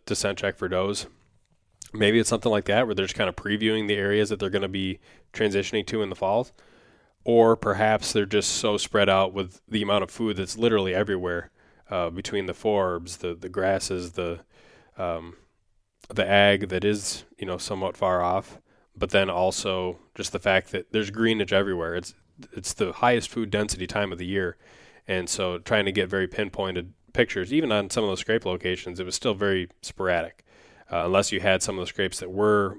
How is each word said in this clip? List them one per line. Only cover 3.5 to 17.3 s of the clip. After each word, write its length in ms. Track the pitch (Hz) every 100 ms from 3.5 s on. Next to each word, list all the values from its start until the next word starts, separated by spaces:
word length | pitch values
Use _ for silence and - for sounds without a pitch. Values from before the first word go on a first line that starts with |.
| 104 110 110 104
the 80 | 101
areas 320 | 101 104 104
that 100 | 101
they're 120 | 98
gonna 180 | 98 98
be 320 | 98 92 90 - - _
transitioning 540 | - 110 101 95 110 95
to 160 | 110
in 80 | 101
the 60 | 92
fall. 320 | 95 107 127 - - - _ _ _ _
Or 320 | - 117 113 113
perhaps 560 | 107 98 107 107 -
they're 140 | 110 101
just 260 | 104 -
so 240 | - 113 104
spread 320 | - 107 98
out 240 | 95 95
with 300 | 98 92 - _
the 160 | 110
amount 220 | 101 101
of 60 | 92
food 260 | - 113 95
that's 220 | 92 110
literally 360 | 117 110 95
everywhere, 560 | 90 104 95 90 87 - _ _ _ _
uh, 200 | 92 85
between 340 | 87 95 101
the 80 | 95
forbs, 640 | 87 110 104 92 87 85 87
the, 160 | 90
the 140 | 85 92
grasses, 640 | 92 95 95 - 92 87
the, 280 | 85 87 85 - _ - - _ -
um, 380 | 90 82 85 85 _ _ _ _ _ _ -
the 200 | - 92
ag 400 | 101 101 101 98
that 160 | 92
is, 400 | 101 104 101 - -